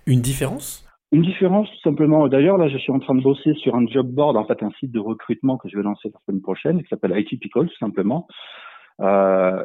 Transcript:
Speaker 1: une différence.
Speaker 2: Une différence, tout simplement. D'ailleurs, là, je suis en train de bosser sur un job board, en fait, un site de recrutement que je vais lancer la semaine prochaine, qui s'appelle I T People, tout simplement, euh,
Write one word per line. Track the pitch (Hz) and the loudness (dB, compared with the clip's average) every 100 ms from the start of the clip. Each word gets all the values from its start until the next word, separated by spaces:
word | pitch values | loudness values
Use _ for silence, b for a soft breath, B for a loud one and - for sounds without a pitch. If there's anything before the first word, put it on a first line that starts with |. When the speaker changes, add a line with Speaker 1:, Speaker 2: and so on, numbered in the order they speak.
| - | 0
Speaker 1:
une | 127 | 2
différence. | 120 135 139 254 - - b b _ | 0 -2 -4 -6 -12 -16 b b _
Speaker 2:
Une | 151 | 2
différence, | 170 190 185 196 208 | 2 0 2 2 0
tout | - 165 | -4 -2
simplement. | 147 151 156 143 | 2 4 4 4
D'ailleurs, | 135 160 196 | 4 4 4
là, | 156 | 2
je | 135 | -2
suis | - | -2
en | 135 | -2
train | - 131 | 0 2
de | |
bosser | 135 139 156 | 2 2 0
sur | 147 127 120 | 0 0 0
un | 117 | 2
job | 135 127 | 0 -2
board, | 127 147 113 | 0 0 2
en | 107 | 0
fait, | 117 | -4
un | 104 | -6
site | - 135 | -8 -6
de | 117 | -4
recrutement | 104 113 - 165 135 131 | -4 -6 -6 -2 -2 -2
que | 92 | -6
je | 101 | -6
vais | |
lancer | 101 101 110 | -4 -6 -10
la | - - | -12 -8
semaine | 98 | -6
prochaine, | 98 92 143 175 | -6 -4 -2 -2
qui | - | -4
s'appelle | 107 98 98 | -4 -2 -2
I | |
T | 104 127 | -4 -8
People, | 101 117 170 | -4 -2 -2
tout | - | -4
simplement, | 107 98 98 151 - B B B B B B - | -6 -4 -2 -4 -6 B B B B B B -4
euh, | 98 98 95 95 92 92 | 0 2 4 2 2 -2